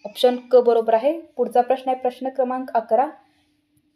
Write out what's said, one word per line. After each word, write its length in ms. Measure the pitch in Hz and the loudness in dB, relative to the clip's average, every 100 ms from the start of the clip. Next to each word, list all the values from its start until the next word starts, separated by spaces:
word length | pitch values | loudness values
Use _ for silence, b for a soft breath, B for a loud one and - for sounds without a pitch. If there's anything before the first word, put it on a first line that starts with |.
ऑप्शन 320 | 208 - 254 247 | -16 0 0 0
क 200 | - 254 | 2 4
बरोबर 380 | 233 226 220 | 4 2 2
आहे. 260 | 226 262 330 | 0 0 -4
पुढचा 400 | - - 240 247 | -6 -6 -2 0
प्रश्न 300 | 247 262 262 | 0 -2 -4
आहे, 100 | 254 | -4
प्रश्न 280 | 254 247 262 | -4 -6 -8
क्रमांक 420 | 269 247 254 262 | -4 -4 -6 -6
अकरा. 340 | 233 226 226 294 - b b b _ _ _ _ | -6 -2 0 -2 -6 b b b _ _ _ _